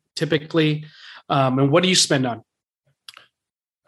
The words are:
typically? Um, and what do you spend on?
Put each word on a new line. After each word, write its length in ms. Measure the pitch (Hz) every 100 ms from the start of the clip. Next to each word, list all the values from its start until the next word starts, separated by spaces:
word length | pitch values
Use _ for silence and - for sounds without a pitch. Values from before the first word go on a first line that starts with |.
| _
typically? 680 | - 160 156 156 165 151 151 - - - - -
Um, 300 | 147 131 131
and 140 | 139
what 100 | 165
do 60 | 185
you 80 | 180
spend 300 | - 143 123
on? 180 | 113 - _ _ _ _ _ - - - _ _ _ _ _